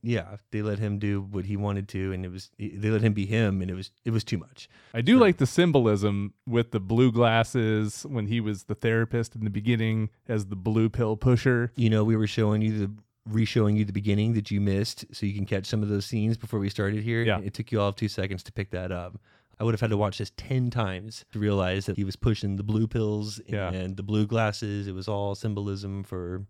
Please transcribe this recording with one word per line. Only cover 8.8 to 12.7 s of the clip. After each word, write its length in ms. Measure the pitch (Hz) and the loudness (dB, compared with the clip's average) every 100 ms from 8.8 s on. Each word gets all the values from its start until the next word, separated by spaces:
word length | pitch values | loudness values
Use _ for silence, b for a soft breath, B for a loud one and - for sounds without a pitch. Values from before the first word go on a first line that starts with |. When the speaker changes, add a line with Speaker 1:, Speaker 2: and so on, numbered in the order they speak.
| 117 113 113 120 113 120 | 0 2 2 -2 -4 -4
Speaker 2:
in 80 | |
the 60 | 107 | -4
beginning 580 | 101 104 117 113 110 107 _ - | -2 0 2 2 0 -2 _ -4
as 200 | 110 98 | -4 -4
the 100 | 98 | -6
blue 320 | 95 110 113 | 0 2 2
pill 280 | 107 113 107 | 2 -2 0
pusher. 560 | 127 123 - 120 120 - | 4 4 4 2 0 0
Speaker 1:
You 140 | 117 | 2
know, 120 | 107 | 4
we 120 | 107 110 | 4 2
were 100 | 107 | 2
showing 360 | - 107 107 | 2 2 2
you 160 | 110 | 2